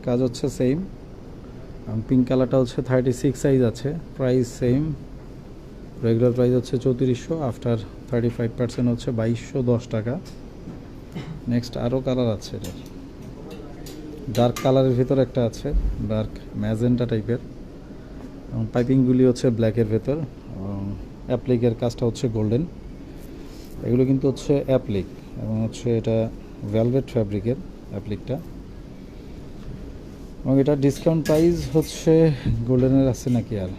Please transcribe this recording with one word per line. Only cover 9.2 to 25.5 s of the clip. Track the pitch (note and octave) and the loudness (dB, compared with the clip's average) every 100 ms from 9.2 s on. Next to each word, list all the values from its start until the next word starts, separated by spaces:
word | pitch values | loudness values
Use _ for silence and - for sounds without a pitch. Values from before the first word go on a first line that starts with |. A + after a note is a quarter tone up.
| A2+ A#2 - C#3+ B2 | 0 0 -2 -2 2
দশ | A#2+ - | 2 2
টাকা। | A2+ G#2+ D3 - - - - - - - - - - - - - | -4 -2 -4 -8 -16 -16 -14 -14 -14 -14 -16 -12 -12 -10 -10 -2
নেক্সট | A#2+ A#2 C3 A#2+ | -2 -2 -4 -2
আরও | C3 C3 | 0 0
কালার | B2+ A#2+ G2+ | 0 2 0
আছে | - F#2+ | -4 -10
এটার, | G2 - - - - - - - - - - - - - - - - A#2 | -10 -12 -14 -14 -16 -14 -14 -14 -14 -14 -14 -14 -14 -12 -12 -10 -4 2
ডার্ক | A#2+ A#2 | 2 4
কালারের | C#3+ C3 C3 A#2+ | 4 6 6 4
ভিতর | B2+ C3+ B2 | 4 4 2
একটা | - A#2 | 2 0
আছে, | - C#3+ D3+ - - A2 | -2 0 0 0 -2 -2
ডার্ক | G#2+ G#2+ - - - | -2 -2 -6 -10 -4
ম্যাজেন্টা | G#2 A2 A#2+ A#2+ A#2+ | -2 2 2 2 2
টাইপের, | A2+ G#2 A#2+ - - - - - - - - - - - | 0 0 -4 -4 -14 -16 -16 -16 -16 -14 -14 -14 -14 -8
এবং | A#2 A2 | -6 -2
পাইপিংগুলি | B2 A#2+ C3 B2+ B2+ B2+ | 0 4 4 6 6 6
হচ্ছে | A#2+ C3+ A2+ | 6 2 4
ব্ল্যাকের | A2+ A2 G#2+ | 2 4 2
ভেতর, | A2 A#2 D3 D3+ - - - | 2 0 -4 -4 -10 -14 -10
এবং | G2 G2+ G2 G2 - - - | -6 -6 -6 -8 -10 -12 -4
অ্যাপ্লিকের | B2 B2+ B2 A#2+ A2 | -2 2 4 4 2
কাজটা | A#2+ - A#2+ | -2 0 -2
হচ্ছে | A2+ B2+ A2 | 0 -2 0
গোল্ডেন। | G#2+ A#2 F3 - - - - - - - - - - - A2 | 2 2 0 -6 -14 -14 -14 -14 -14 -14 -14 -14 -14 -8 0
এগুলো | B2 C3 | 4 4
কিন্তু | C3+ C#3 | 4 2
হচ্ছে | B2 - C#3+ C#3+ | -2 0 0 4
অ্যাপ্লিক, | C3 - G2+ F2 - - - | 2 2 -2 -2 -10 -12 -8
এবং | A2 | -4